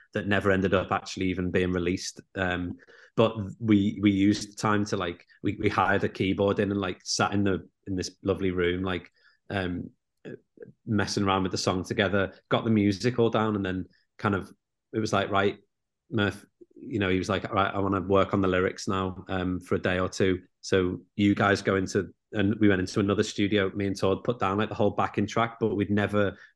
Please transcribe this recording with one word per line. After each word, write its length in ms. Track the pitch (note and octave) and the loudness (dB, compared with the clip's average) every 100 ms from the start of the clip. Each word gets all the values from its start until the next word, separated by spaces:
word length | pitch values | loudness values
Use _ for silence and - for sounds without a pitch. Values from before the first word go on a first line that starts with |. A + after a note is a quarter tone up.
| _ | _
that 140 | G#2+ G2 | -6 0
never 220 | G2 G2+ | 0 2
ended 220 | F#2+ F#2+ | 2 4
up 180 | F#2+ F2+ | 2 0
actually 360 | G2 - F#2+ F#2+ | -4 -4 -4 -2
even 240 | F2+ F2+ | -2 0
being 200 | F#2 F2+ | 0 0
released. 480 | F2+ F2 F#2+ - - - G2 | 0 -2 -4 -6 -14 -14 -4
Um, 420 | F#2 F2+ F2+ - - - - - | -4 -2 -6 -10 -16 -20 -6 2
but 200 | A2 A2 G2 - | 2 2 -8 -6
we, 400 | A2+ G#2 G2+ G2 | 4 4 4 2
we 80 | G#2 | 2
used 420 | G2 G2+ G2+ - | 4 4 2 -4
the 20 | - | -4
time 300 | A2 G#2 G2+ | 0 2 0
to, 120 | G2 | -2
like, 260 | F2 F2 - - | -4 -8 -18 -8
we, 120 | G2+ - | -6 -2
we 100 | G#2 | -2
hired 340 | - F#2+ G2 | 2 2 2
a 60 | G2 | 0
keyboard 480 | - F#2+ F#2+ G2+ G2+ | -2 -2 2 2 2
in 120 | G2+ | 0
and, 100 | G2+ | 0
like, 200 | F#2 - | -4 -6
sat 300 | - - G2+ | -8 -2 0
in 100 | G2+ | 2
the, 240 | G2 F2 - _ - | 0 0 -6 _ -8
in 100 | F#2 | -6
this 140 | - - | -6 -6
lovely 260 | G2+ F#2 F#2+ | -2 0 0
room, 300 | F2+ F2 F2+ | 0 0 0
like, 300 | F#2 F2 - _ _ _ - | -2 -6 -8 _ _ _ -8
um, 400 | G2 F2+ F2 - _ _ _ - - _ _ - _ - | -4 -4 -6 -10 _ _ _ -16 -16 _ _ -20 _ -2
messing 360 | G2+ F#2+ G#2+ | -2 0 0
around 200 | G2 F#2+ | 2 2
with 80 | F#2 | 0
the 60 | - | -2
song 240 | - F#2 | -2 -2
together, 500 | F2+ G#2+ G2 G2+ F#2 - - | -2 0 0 2 -2 -6 -4
got 140 | B2+ | -2
the 60 | A#2+ | 2
music 480 | G#2+ G2+ G2 A#2+ B2 | 2 2 2 -2 2
all 100 | A2+ | 0
down, 260 | A2+ A2 G#2 | 2 0 -2
and 80 | F#2+ | -4
then 200 | F#2 E2+ _ _ - | -6 -8 _ _ -4
kind 160 | G#2+ | -2
of, 180 | F#2+ - - _ _ _ | -2 -4 -20 _ _ _
it 60 | A2+ | -6
was 140 | G#2 | -2
like, 160 | G2 F#2+ | -2 0
Right, 280 | G2 G2+ - _ _ _ _ - | 2 0 -2 _ _ _ _ -6
Murph, 340 | A2 G2+ - - _ - - | 0 0 -2 -18 _ -20 -18
you 180 | B2+ A2 | -8 -2
know, 100 | F#2+ | 0
he 80 | F#2 | 0
was 120 | F#2 | 0
like, 180 | F#2 - | -2 0
"All 60 | G#2 | 0
right, 180 | G2 | 0
I 60 | G2 | 0
wanna 220 | G2 G2 | -2 -2
work 320 | F2+ G2 F2+ | 2 2 4
on 80 | G2+ | 2
the 60 | F#2 | 2
lyrics 400 | F#2 F#2+ - - | 2 0 -2 -4
now, 360 | F#2+ F#2 F#2 - | -2 -2 -6 -6
um, 300 | F#2+ F2+ F2+ | -4 -2 -4
for 160 | - F#2 | -2 -2
a 40 | |
day 200 | G2 F2+ | 0 0
or 100 | F#2 | -2
two. 300 | - F#2+ F#2 - _ | 0 0 0 -4 _
So 380 | - F#2+ F2+ - - - | -2 0 0 -4 -10 0
you 200 | G2+ G2 | 2 4
guys 260 | G2+ G2 | 4 2
go 140 | - G2 | 2 0
into," 340 | F#2 G#2 E2+ - _ | 0 -2 -4 -12 _
and 220 | G#2+ G2+ A2 | 0 0 4
we 80 | G#2 | 4
went 120 | F#2 | 4
into 180 | F#2 A2 | 0 0
another 240 | G2+ G2+ | 2 2
studio, 480 | G#2 - G2 G#2 F#2+ G2+ | 0 0 0 2 0 -2
me 120 | G2 | -4
and 100 | F#2+ | 0
Todd 260 | F#2+ F#2+ | 0 0
put 160 | - B2 | -2 -2
down, 180 | F#2+ G2+ | -2 0
like, 120 | G#2+ | -2
the 60 | G#2 | 0
whole 160 | G#2 | 0
backing 360 | G#2 F#2+ - G2+ | 0 -2 -2 -2
track, 300 | A2+ A2+ - | -2 -2 -2
but 160 | A2 G2 | -2 0
we'd 140 | G2 | 0
never, 440 | G#2 G2 G#2 G2 - - | 0 2 2 0 -4 -14